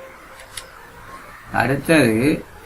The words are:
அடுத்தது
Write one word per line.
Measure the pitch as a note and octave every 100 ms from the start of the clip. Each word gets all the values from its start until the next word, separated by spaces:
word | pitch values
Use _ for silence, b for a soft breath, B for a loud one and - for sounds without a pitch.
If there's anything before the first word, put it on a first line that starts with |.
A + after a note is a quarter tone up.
| - - - - - - - - - - - - - - -
அடுத்தது | G#2 A#2 C#3 - E3 A#2+ A2 C#3 E3+ - -